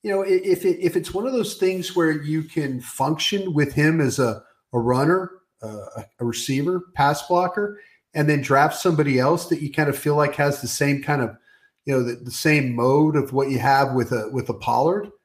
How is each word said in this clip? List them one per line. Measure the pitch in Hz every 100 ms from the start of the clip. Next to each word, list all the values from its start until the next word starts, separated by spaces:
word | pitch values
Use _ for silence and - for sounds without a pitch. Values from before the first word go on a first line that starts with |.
you | 214
know, | 196
i-, | 196
if | 185 190 180
it, | 190 170
if | 180
it's | 180 160
one | 185
of | 247
those | 254 208
things | - 185 185 -
where | 180 160
you | 151 147 160
can | 156 - 139 127
function | - - 135 156 - 202 190
with | 151 143
him | 147 151 160
as | 135 113
a, | 120 113 _ _ _
a | 123
runner, | 117 127 151 185 180 - _ _
uh, | 110 107 98 113
a, | - _
a |
receiver, | 120 117 - 135 151 180 180
pass | - - - -
blocker, | 175 180 208 202 202 - _ _
and | 151 147
then | 143
draft | 127 139 156
somebody | - 185 156 143 127
else | 131 170 -
that | 156
you | 147
kind | 147 147
of | 127
feel | 151
like | 147 143
has | 147 143 139
the | 120
same | - 143 143
kind | - 127
of, | 110 - _ _ _ _
you | -
know, | 135
the, | 123
the | 117 127
same | - 156 151 131
mode | 117 127 143 156
of | 147 135
what | 131 139
you | 127
have | 120 135 135
with | 127 120
a, | 120 107
with | 131 117
a |
Pollard | 110 - 120 151 202 208 _